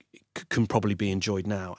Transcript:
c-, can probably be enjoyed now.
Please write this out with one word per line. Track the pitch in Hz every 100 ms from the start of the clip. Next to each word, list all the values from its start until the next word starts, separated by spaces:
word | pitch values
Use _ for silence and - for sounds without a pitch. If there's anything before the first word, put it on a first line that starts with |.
| _ - _ -
c-, | -
can | - 110
probably | 117 104
be | 98 104
enjoyed | 95 110 98 95
now. | 101 92